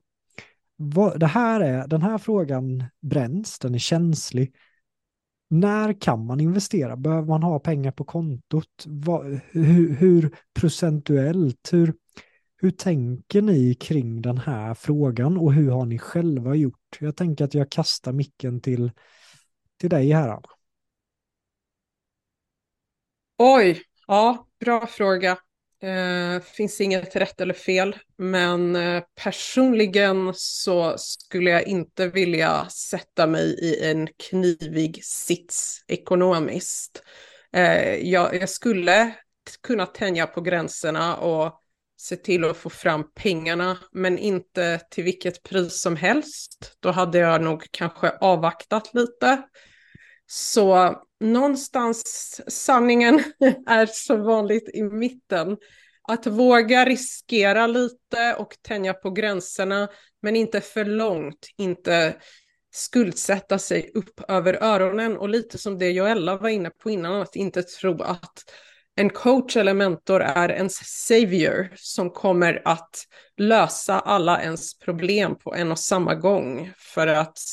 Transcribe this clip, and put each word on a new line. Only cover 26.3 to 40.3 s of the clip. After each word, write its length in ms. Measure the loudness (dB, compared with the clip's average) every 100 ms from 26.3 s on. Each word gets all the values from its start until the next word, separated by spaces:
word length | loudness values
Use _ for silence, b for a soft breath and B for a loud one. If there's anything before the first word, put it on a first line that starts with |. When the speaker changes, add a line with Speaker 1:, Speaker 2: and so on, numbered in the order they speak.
| -4
Speaker 2:
finns 380 | -6 -6 -4 -2
inget 360 | 0 -2 -2 -2
rätt 240 | -2 -4
eller 140 | -6
fel, 420 | -4 -2 0 0 -4 _ -8
men, 600 | -2 0 2 0 0 0
eh, 260 | 0 -2 -6 -10
personligen 1120 | -8 -8 -4 2 4 4 2 2 2 2 -2
så 600 | -4 -8 -6 -2 0 0 -4
skulle 520 | -8 -14 -8 0 2
jag 120 | 2
inte 460 | 2 -4 -4 -4 -2
vilja 580 | 0 0 2 2 0 -2
sätta 560 | -10 -10 -10 -6 0 2
mig 200 | 2 0 -2
i 260 | -2 -2 0
en 180 | -2 -4 -10 -6
knivig 760 | 0 0 0 -4 -2 -2 -4
sits 800 | -12 -8 -4 -4 -6 -8 -8 -10 -8
ekonomiskt. 1120 | -8 0 2 4 2 -2 -6 -8 -10 -12 -18 -20 B B B B
Eh, 420 | 2 4 4 2
jag, 400 | -2 0 2 2
jag 140 | 0 -6
skulle 560 | -4 -2 0 4 4
t-, 80 | 4 -4 _ _ -20 -12
kunna 240 | -4 -4 -4
tänja 400 | -4 -2 -2
på 140 | -2